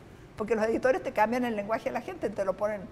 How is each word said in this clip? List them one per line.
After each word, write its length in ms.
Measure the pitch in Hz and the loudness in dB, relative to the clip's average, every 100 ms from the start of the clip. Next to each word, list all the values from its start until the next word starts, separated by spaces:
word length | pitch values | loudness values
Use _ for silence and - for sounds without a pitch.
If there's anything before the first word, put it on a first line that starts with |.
| - - - - | -18 -20 -16 -6
porque 200 | 214 226 | 0 2
los 80 | 220 | 2
editores 340 | 233 254 370 | 4 4 2
te 80 | 339 | 0
cambian 320 | - 214 247 | 2 4 4
el 100 | 247 | 0
lenguaje 300 | 214 202 220 | -2 -2 -2
de 80 | 262 | -2
la 80 | 240 | -4
gente, 300 | - 370 233 | -6 -4 -4
te 140 | 202 | 0
lo 120 | 196 185 | -2 0
ponen, 240 | 208 208 180 | -2 -2 -8